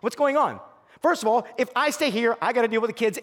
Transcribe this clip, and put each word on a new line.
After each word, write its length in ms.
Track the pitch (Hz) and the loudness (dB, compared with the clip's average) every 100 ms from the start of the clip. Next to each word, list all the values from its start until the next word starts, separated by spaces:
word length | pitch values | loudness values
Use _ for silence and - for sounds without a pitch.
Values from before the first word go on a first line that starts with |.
What's 140 | 226 - | -6 0
going 220 | 285 285 | 2 2
on? 220 | 220 104 - - _ - | 0 -2 -14 -20 _ -2
First 220 | 320 339 | 0 2
of 40 | 220 | 2
all, 200 | 233 - - | 0 0 -4
if 120 | 247 240 | -2 0
I 140 | 294 | 0
stay 220 | 285 294 | 0 0
here, 260 | 208 233 226 | 0 0 0
I 140 | 196 | 0
gotta 140 | 240 226 | 0 0
deal 140 | 226 | 0
with 80 | 220 | -2
the 60 | - | 0
kids 220 | 226 - | -2 -2